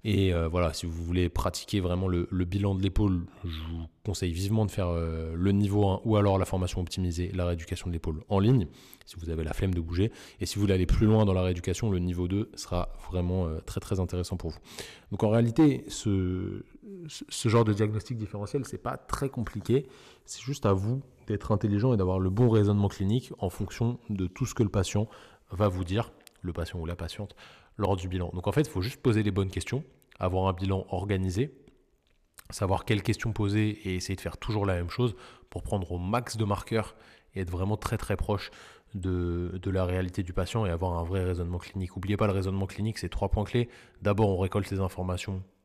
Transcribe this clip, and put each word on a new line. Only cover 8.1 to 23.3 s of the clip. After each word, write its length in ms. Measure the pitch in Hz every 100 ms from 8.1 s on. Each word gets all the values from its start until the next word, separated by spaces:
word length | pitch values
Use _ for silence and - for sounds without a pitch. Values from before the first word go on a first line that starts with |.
| 76 -
en 80 | 98
ligne, 300 | 104 131 76 - - - -
si 80 | 87
vous 160 | 82
avez 120 | 80
la 100 | 78
flemme 200 | - 95
de 80 | 87
bouger. 300 | 82 85 110 - - -
Et 60 | 92
si 100 | 101
vous 60 |
voulez 140 | 101 92
aller 100 | 90
plus 220 | - 107
loin 180 | 110 104
dans 80 |
la 80 | 92
rééducation, 480 | 92 87 92 87 110
le 80 | 92
niveau 300 | 87 87 90
deux 240 | 98 107
sera 400 | - - 90 87 - -
vraiment, 380 | 90 87 95 85
euh, 140 | 78
très, 180 | - -
très 200 | - 95
intéressant 380 | 90 90 90 90
pour 140 | 82
vous. 80 | - - - - - -
Donc 140 | 101
en 60 | 107
réalité, 560 | 113 117 117 151 127 -
ce, 760 | - 107 98 92 92 95 95 - - 214 190 160
ce, 160 | - -
ce 220 | - 117
genre 160 | 113 107
de 80 |
diagnostic 420 | 101 107 107 - 120
différentiel, 480 | 107 104 101 143 123
c'est 120 | -
pas 200 | - 135
très 320 | - - 139
compliqué. 580 | 131 107 104 98 127 139 - - - -
C'est 180 | -
juste 240 | 127 147 107
à 60 |
vous 280 | 98 101 131 - - -
d'être 260 | 104 -
intelligent 440 | 104 107 101 127 113
et 20 |
d'avoir 220 | 92 95
le 100 | 92
bon 180 | 98 123
raisonnement 380 | 110 101 104 101
clinique 420 | - 98 120 -